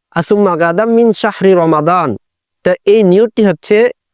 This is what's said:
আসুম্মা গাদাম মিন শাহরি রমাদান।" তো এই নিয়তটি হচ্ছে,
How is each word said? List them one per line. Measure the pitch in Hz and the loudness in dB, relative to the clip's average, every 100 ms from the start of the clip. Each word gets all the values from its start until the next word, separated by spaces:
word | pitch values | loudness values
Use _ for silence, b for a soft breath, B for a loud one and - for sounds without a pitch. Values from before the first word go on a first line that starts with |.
| _ | _
আসুম্মা | 170 - 208 196 165 | -8 -2 0 0 0
গাদাম | 170 170 226 | -2 -2 0
মিন | 226 233 | 0 0
শাহরি | - 214 - 190 | 0 -4 -2 0
রমাদান।" | 180 165 156 151 180 151 104 - _ _ _ | 2 2 0 0 -2 -2 -8 -14 _ _ _
তো | 180 180 | -4 -2
এই | - 220 | 0 2
নিয়তটি | 190 185 226 - | 4 2 0 0
হচ্ছে, | 208 165 - 208 240 - _ | -2 -2 -2 0 0 -4 _